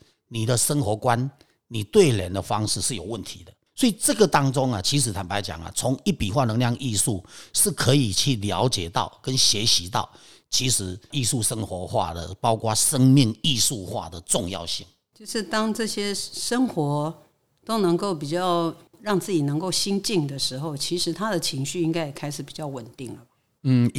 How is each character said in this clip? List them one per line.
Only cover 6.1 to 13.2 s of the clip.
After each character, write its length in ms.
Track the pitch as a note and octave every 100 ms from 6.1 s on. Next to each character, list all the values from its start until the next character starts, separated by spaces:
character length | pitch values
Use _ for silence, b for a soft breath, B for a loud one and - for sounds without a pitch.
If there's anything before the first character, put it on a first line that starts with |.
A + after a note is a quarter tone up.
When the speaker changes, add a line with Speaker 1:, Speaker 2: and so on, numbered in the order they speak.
Speaker 1:
笔 220 | D#3 G#2
画 120 | A2
能 140 | B2 A2+
量 180 | A#2+ A#2+
艺 160 | C3+ G#2
术 280 | - F#2+ B B B
是 180 | - G#3
可 240 | D3+ -
以 180 | C#3+ A#2
去 220 | F2+ C#3+ A#2
了 320 | G2+ F2+ B2
解 200 | G#2+ E2
到 280 | B2 - -
跟 140 | - C3
学 280 | - G#2
习 240 | A2 - F2
到， 220 | A2+ - B B B B
其 180 | - B2+
实 300 | A2 F#2+ F2+ -
艺 100 | C#3+
术 180 | A#2+ B2+
生 240 | G#2 A2
活 220 | G2+ F2+ F2+
化 260 | A#2 F2
的， 220 | E2 E2+ F2+
包 160 | A2+ A2
括 180 | A2+
生 260 | G#2+ - C3+
命 380 | C3 C3+